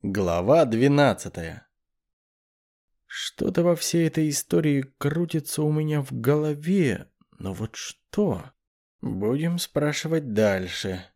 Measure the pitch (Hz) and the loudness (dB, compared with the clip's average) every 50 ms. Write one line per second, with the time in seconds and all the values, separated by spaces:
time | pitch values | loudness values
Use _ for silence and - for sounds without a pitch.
0 | - 98 95 104 95 87 85 87 90 107 143 170 156 120 110 113 131 139 143 143 | -6 -4 -2 0 0 2 0 0 4 4 6 6 6 4 4 4 4 4 6 6
1 | 147 131 98 - - - - 87 82 80 - 113 _ _ _ _ _ _ _ _ | 4 4 2 -2 -6 -12 -10 -10 -10 -10 -12 -14 _ _ _ _ _ _ _ _
2 | _ _ _ _ _ _ _ _ _ _ _ _ _ _ _ _ _ _ _ _ | _ _ _ _ _ _ _ _ _ _ _ _ _ _ _ _ _ _ _ _
3 | _ _ - - - - _ - - 208 185 180 170 175 170 170 - - - 170 | _ _ -14 -12 -12 -12 _ -4 -4 0 0 2 2 2 2 0 -2 0 2 2
4 | 165 160 - 160 156 151 143 - - _ 175 170 156 151 143 139 135 - _ _ | 2 2 2 0 0 0 -2 -4 -4 _ 0 2 2 2 0 0 -2 -4 _ _
5 | - 143 147 165 175 165 - 160 151 - - - 151 151 151 156 156 151 151 147 | -4 -2 0 -2 -2 -2 -2 -4 -4 -4 -4 -2 0 0 0 0 0 0 -2 -2
6 | 139 135 135 120 113 131 147 151 151 151 147 147 151 165 190 202 170 127 95 - | -2 -4 -6 -2 2 2 2 2 2 -2 -4 -4 -2 0 2 2 4 2 0 -2
7 | - _ _ _ _ _ _ _ - 98 92 87 110 110 - - - - - _ | -6 _ _ _ _ _ _ _ -8 -8 -6 -6 -8 -8 -8 -12 -14 -14 -14 _
8 | _ _ - 202 208 180 113 90 - - _ _ _ _ _ _ _ _ _ _ | _ _ -2 0 0 0 0 -2 -6 -14 _ _ _ _ _ _ _ _ _ _
9 | - 123 107 92 101 110 127 147 160 170 175 175 - - _ 147 147 147 143 - | -8 -6 -4 -2 0 0 0 0 0 0 -2 -2 -4 -4 _ 0 0 0 0 -2
10 | - 156 165 160 147 123 104 104 110 104 98 95 92 90 - - - 98 92 90 | -2 -2 -2 -2 -2 0 2 4 4 4 4 2 -2 -4 -6 -6 -4 -4 -4 -6
11 | 87 _ _ | -8 _ _